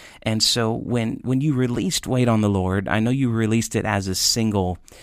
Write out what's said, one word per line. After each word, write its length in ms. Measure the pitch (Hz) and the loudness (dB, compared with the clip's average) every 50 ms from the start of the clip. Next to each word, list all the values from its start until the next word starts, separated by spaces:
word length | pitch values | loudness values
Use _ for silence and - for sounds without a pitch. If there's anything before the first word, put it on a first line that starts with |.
| - - - - - | -20 -20 -20 -8 -4
And 180 | 113 110 110 | -2 -2 0
so 320 | - - - 120 113 110 117 | 0 0 0 0 0 0 -2
when, 440 | 120 - - 120 120 113 113 - - - | -4 -4 -2 -2 -2 0 -2 -4 -6 -4
when 160 | 120 131 131 | -2 -2 0
you 140 | 143 156 139 | 0 0 0
released 520 | 127 127 123 120 117 104 190 160 - - | 0 0 0 0 -2 -2 -2 -2 -4 -2
"Wait 220 | - 127 127 123 120 | -2 0 2 2 4
on 120 | 113 110 | 4 4
the 80 | 107 101 | 4 2
Lord," 380 | 101 95 92 92 95 101 101 | 2 2 2 0 0 0 0
I 140 | - 82 110 | 0 0 0
know 100 | 110 117 | 0 0
you 180 | 131 139 135 120 | 0 0 0 0
released 460 | 113 113 110 107 110 117 110 - - | 0 0 2 2 2 0 0 0 -2
it 100 | 113 92 | -2 -2
as 220 | 107 104 101 95 | 0 -2 -2 -2
a 80 | 95 92 | -2 -2
single, 640 | - - - - 120 113 110 101 101 92 90 90 - - - - - | 0 0 0 0 2 0 2 2 2 0 0 -2 -6 -10 -18 -20 -20